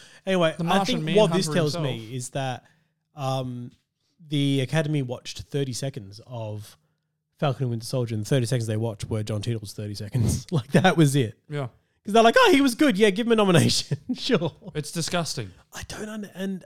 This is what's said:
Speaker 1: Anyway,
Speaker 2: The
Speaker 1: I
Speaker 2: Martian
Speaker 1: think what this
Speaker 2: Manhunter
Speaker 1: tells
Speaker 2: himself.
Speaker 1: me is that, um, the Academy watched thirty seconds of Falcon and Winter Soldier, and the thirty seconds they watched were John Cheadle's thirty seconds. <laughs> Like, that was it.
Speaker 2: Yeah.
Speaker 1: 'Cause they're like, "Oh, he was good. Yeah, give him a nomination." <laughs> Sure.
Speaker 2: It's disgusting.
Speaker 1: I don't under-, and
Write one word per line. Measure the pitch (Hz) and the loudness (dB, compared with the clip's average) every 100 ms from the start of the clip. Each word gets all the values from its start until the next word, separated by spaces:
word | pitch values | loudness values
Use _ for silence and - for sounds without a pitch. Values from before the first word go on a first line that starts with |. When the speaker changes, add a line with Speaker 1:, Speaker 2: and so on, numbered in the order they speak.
| - - 190 | -20 -10 -2
Speaker 1:
Anyway, | 185 160 156 | 2 2 0
Speaker 2:
The | |
Speaker 1:
I | 170 | 0
Speaker 2:
Martian | 196 196 202 156 | 2 2 -2 2
Speaker 1:
think | 202 | 4
what | 202 | 4
this | 180 160 | 2 0
Speaker 2:
Manhunter | |
Speaker 1:
tells | 175 151 | 0 0
Speaker 2:
himself. | 170 147 117 | 0 -4 -6
Speaker 1:
me | 110 127 | -8 -10
is | 123 | -8
that, | 143 135 120 _ _ _ _ _ 151 | -6 -6 -8 _ _ _ _ _ -8
um, | 135 135 127 123 120 - _ _ _ _ 156 | -4 -4 -6 -10 -14 -18 _ _ _ _ -4
the | 147 139 139 | 0 2 0
Academy | 127 156 151 151 | 0 -2 0 -2
watched | 123 120 - - | -4 -8 -12 -14
thirty | - 143 135 | -8 -6 -4
seconds | 113 135 120 98 104 - | -6 -8 -10 -14 -18 -14
of | 123 107 104 104 - _ _ _ _ _ - | -10 -8 -10 -14 -20 _ _ _ _ _ -4
Falcon | 147 123 127 | -2 -2 -4
and | |
Winter | 117 113 | -4 -4
Soldier, | 131 117 107 | -4 -4 -4
and | 104 | 0
the | |
thirty | 139 117 | 0 0
seconds | 131 113 | -2 -2
they | 107 | -4
watched | 117 101 - | -4 -6 -6
were | 110 | -6
John | 104 107 | -4 -6
Cheadle's | 107 113 98 | -4 -6 -8
thirty | - 104 101 | -10 -10 -10
seconds. | 104 127 107 - - | -4 0 0 0 -2
<laughs> | |
Like, | 160 - | -4 2
that | 170 185 170 | 4 4 6
was | 147 143 | 4 4
it. | 110 - - | 0 -4 -10
Speaker 2:
Yeah. | 147 127 - _ _ | -8 -8 -12 _ _
Speaker 1:
'Cause | - | 0
they're | 214 | 6
like, | 339 523 | 6 8
"Oh, | 480 | 6
he | 277 | 6
was | 277 | 4
good. | 226 294 190 | 4 2 4
Yeah, | 214 | 4
give | 185 233 | 4 2
him | |
a | 220 | 2
nomination." | 202 160 117 - - 147 - | 6 6 4 0 -2 -6 -6
<laughs> | - | -6
Sure. | - 196 165 - 190 | 0 0 0 -8 -12
Speaker 2:
It's | 151 147 | -10 -8
disgusting. | 170 - 175 160 - 98 - _ | -6 -4 -4 -4 -6 -10 -14 _
Speaker 1:
I | - - | -16 -12
don't | - 214 | -12 -10
under-, | 214 196 | -10 -12
and | 175 196 185 | -8 -8 -8